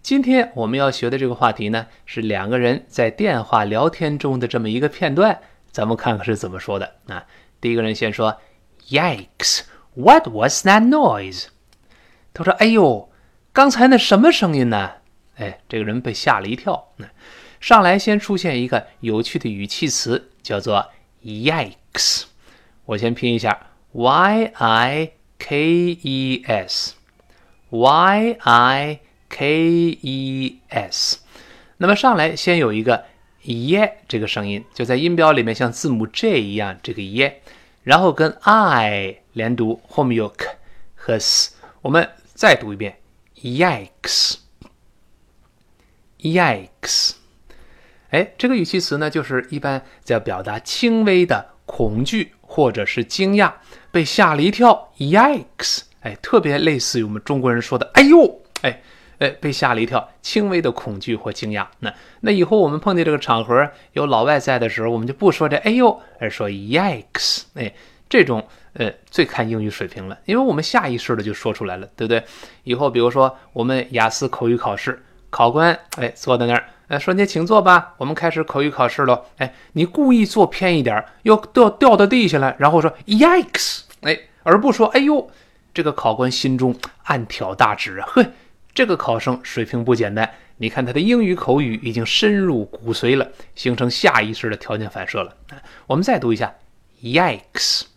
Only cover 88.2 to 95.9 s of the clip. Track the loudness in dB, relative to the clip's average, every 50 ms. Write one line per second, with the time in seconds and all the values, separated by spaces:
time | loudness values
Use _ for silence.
88.2 | 2 2 -2 -20 _ -20 -20 _ -20 -10 _ -2 0 0 0 -2 -2 -4 -4 -2
89.2 | -2 -4 -6 -6 -8 -10 -6 -6 -6 -4 -4 -4 0 0 0 0 0 -2 0 -2
90.2 | -4 -4 -6 -20 -20 _ -12 -8 -8 -6 -4 -4 -6 -2 -2 -2 0 2 2 2
91.2 | 2 0 -2 -4 0 0 0 2 0 -2 -4 -6 -8 -6 -4 -4 -4 -2 0 2
92.2 | 2 2 2 2 0 0 0 -2 -4 -6 -12 -10 -6 -6 -4 -2 0 0 0 0
93.2 | 0 -4 -8 -20 -20 -20 -18 -6 -4 -4 -2 -2 -2 -4 -2 2 2 2 2 2
94.2 | -2 -2 -8 -8 -8 -8 -8 -8 -8 -10 -8 -8 -8 -10 -10 -12 -12 -8 -6 -6
95.2 | -8 -8 -10 _ -20 -20 -20 -20 -20 -20 -20 -20 _ -2